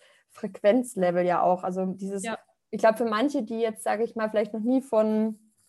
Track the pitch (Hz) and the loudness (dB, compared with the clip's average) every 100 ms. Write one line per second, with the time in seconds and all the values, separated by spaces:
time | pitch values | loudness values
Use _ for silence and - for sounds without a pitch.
0 | _ _ _ - 196 196 208 254 247 196 | _ _ _ -12 -12 0 2 4 2 -2
1 | 180 175 180 170 180 185 175 185 190 185 | 0 2 2 2 2 2 -2 -4 -4 -6
2 | 196 196 214 220 _ _ _ 214 226 220 | -8 -8 -8 -10 _ _ _ 2 2 4
3 | 233 214 285 285 220 226 226 220 220 208 | 0 0 0 -2 -4 -2 -4 -2 -4 -2
4 | 226 226 214 214 214 220 226 262 262 220 | -2 -4 -2 0 -2 -2 0 0 2 2
5 | 214 214 220 220 _ _ | 2 2 0 -4 _ _